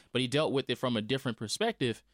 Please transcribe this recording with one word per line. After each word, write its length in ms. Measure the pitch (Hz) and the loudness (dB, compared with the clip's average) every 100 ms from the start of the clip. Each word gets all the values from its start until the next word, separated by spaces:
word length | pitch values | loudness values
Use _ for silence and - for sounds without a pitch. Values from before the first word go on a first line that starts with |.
| _ | _
But 100 | 123 | -2
he 60 | 127 | 0
dealt 260 | 139 147 | 2 2
with 180 | 135 131 | 0 0
it 80 | 127 | -2
from 180 | 127 113 | 0 0
a 60 | |
different 340 | 107 131 127 110 | 0 -2 -2 -4
perspective. 640 | 110 - 226 - 123 110 - | -6 -2 -2 0 -2 -2 -10